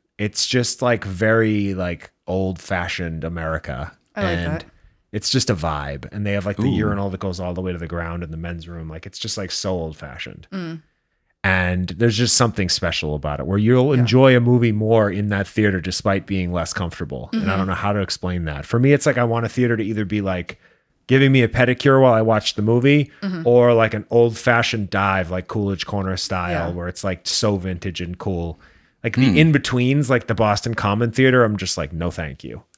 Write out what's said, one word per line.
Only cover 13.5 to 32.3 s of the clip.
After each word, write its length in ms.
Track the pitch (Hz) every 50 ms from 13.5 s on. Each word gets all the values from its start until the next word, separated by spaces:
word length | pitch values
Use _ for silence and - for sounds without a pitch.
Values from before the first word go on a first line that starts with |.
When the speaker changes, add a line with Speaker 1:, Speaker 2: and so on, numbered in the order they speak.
| 95 101
Speaker 1:
you'll 360 | 107 110 123 127 127 143 147
Speaker 2:
Yeah. 60 | 127
Speaker 1:
enjoy 340 | 123 110 107 131 135 135 127
a 60 | 123
movie 320 | 117 120 123 123 120 117 107
more 360 | 104 110 110 113 113 107 101
in 200 | 90 101 104 104
that 180 | 101 98 101 -
theater 320 | - - 107 104 95 92
despite 460 | 78 92 90 - - 107 98 98 -
being 260 | - 101 95 90 87
less 220 | 87 87 82 - -
comfortable. 560 | - 95 82 - - 85 73 69 64 60 -
And 120 | - 226 -
I 20 |
Speaker 2:
Mm-hmm. 120 | - 95 95
Speaker 1:
don't 100 | 95 95
know 60 | 92
how 180 | 87 - 104 104
to 80 | 104
explain 440 | 95 - - - - 92 90 90 85
that. 200 | 80 73 71 71
For 140 | - - 117
me, 120 | 123 139
it's 140 | 143 139 -
like 120 | 156 131 117
I 60 | 120
want 220 | 117 113 117 117
a 40 | 110
theater 280 | - - 123 120 117 110
to 60 | 110
either 200 | 98 110 104 107
be, 160 | 92 104 104
like, 400 | 98 95 92 90 87 - - - _ _ _ _ _ _ _ _ _ -
giving 240 | 123 135 139 139
me 100 | 135 131
a 60 | 120 110
pedicure 540 | - 123 127 123 127 123 - 143 135 135
while 120 | 135 131 117
I 80 | 110
watch 340 | 110 110 110 107 - - -
the 60 | -
movie, 500 | 104 107 117 123 120 139 143 147 143 - - -
Speaker 2:
Mm-hmm. 260 | - 196 180 170 165 120
Speaker 1:
or, 260 | 120 123 120 123 120
like, 200 | 113 113 107 107
an 120 | 107 104 -
old-fashioned 800 | 117 117 120 117 113 104 - 127 120 117 113 - - 113 101 90
dive, 420 | - 101 98 98 95 95 90 80
like, 160 | 92 92 90 -
Coolidge 380 | - 110 101 98 98 92 -
Corner 320 | - - 101 95 95 95 92
style, 520 | - - 101 92 87 87 87 87 85 85
Speaker 2:
Yeah. 40 | 87
Speaker 1:
where 120 | 87 87 90
it's, 160 | 92 - -
like, 180 | 98 92 90 -
so 340 | - - - - 107 104 98
vintage 440 | 87 95 92 87 - 98 85 -
and 160 | 90 85 87 -
cool. 420 | - 90 85 85 85 85 80 - _ - _ _ _ _ _ _ -
Like, 120 | 120 104
the 140 | 123 131 131
Speaker 3:
Hmm. 80 | 95 147
Speaker 1:
in-betweens, 720 | 156 160 151 143 - - - 123 123 127 139 147 147 117
like 180 | 131 120 - -
the 60 | 110
Boston 380 | 95 110 107 104 98 - 117 117
Common 380 | - - 104 101 107 120 117
Theater, 320 | 117 - 131 131 127 127 120
I'm 100 | 110 104
just 220 | 101 - 92 - -
like, 160 | 78 71 85
"No, 180 | 80 85 85
thank 320 | - - 82 73